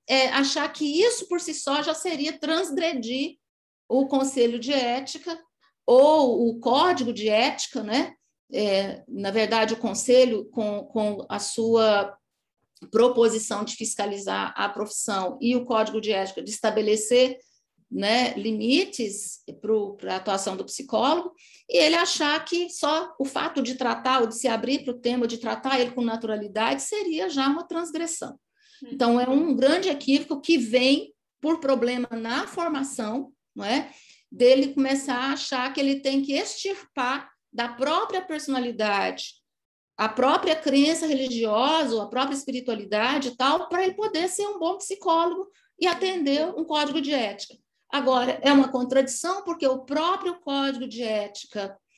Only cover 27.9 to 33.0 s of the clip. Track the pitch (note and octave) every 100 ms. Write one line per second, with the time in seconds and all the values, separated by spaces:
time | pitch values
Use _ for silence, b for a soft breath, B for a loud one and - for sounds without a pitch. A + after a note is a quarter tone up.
27.9 | D#4+ E4 - - - _ _ b b -
28.9 | C#4 A#3+ A#3 B3 C#4 E4 A3+ C4+ F4 F#4+
29.9 | C#4+ - C#4+ - C#4+ - E4 A3+ B3 B3+
30.9 | D4 G#4+ _ _ _ D4+ D#4+ C#4 B3+ A#3
31.9 | B3 A#3+ A3+ A3+ C4 G4+ - E4+ C#4+ C4+
32.9 | -